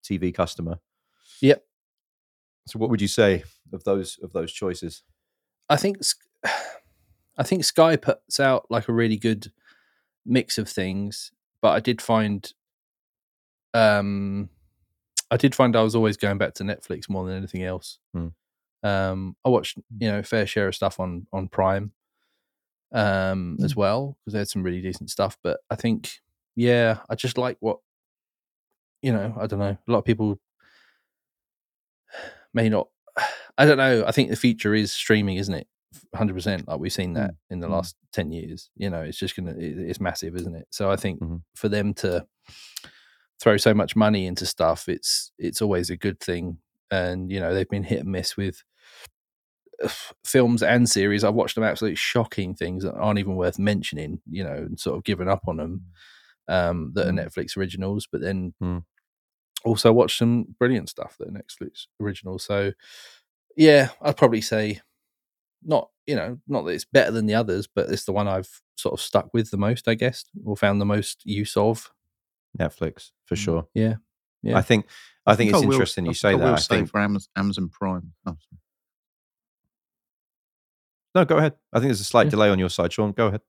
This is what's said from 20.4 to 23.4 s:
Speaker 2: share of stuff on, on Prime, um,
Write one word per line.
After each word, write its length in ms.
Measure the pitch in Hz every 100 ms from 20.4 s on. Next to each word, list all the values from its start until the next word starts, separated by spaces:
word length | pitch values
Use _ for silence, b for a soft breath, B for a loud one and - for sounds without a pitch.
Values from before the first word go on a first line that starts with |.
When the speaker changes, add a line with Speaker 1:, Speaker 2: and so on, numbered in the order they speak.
| 98
Speaker 2:
share 200 | - 98
of 80 | 95
stuff 240 | 98 -
on, 280 | 92 87 -
on 140 | 98 92
Prime, 420 | - 95 98 101 _ _ _ _ _ _ _ _ _ _
um, 680 | 123 104 98 95 98